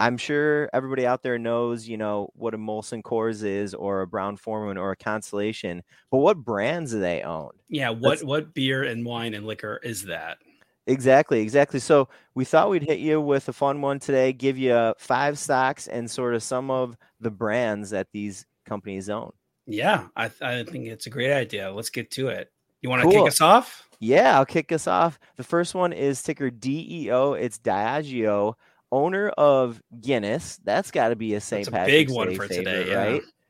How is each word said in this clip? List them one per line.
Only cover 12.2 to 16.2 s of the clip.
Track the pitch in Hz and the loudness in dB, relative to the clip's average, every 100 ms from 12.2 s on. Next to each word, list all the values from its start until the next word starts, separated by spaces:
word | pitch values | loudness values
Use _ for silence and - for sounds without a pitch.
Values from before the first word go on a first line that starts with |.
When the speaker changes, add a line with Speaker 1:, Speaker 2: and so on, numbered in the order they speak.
| _ 131 | _ -6
Speaker 1:
we | |
thought | 131 160 208 | 2 4 4
we'd | 180 | 0
hit | 147 143 | 0 -2
you | 156 156 | 2 0
with | 143 139 - | 2 0 0
a | |
fun | - 139 143 | -2 -2 0
one | 139 139 | -2 -4
today, | - 131 131 | 0 2 2
give | 131 135 131 | 0 -2 0
you | 131 117 113 - | 2 4 2 -2
five | - 127 143 147 | -2 0 0 -2
stocks | - 131 131 139 - | 0 2 2 -2 -8
and | 120 117 | -8 -6
sort | - | -4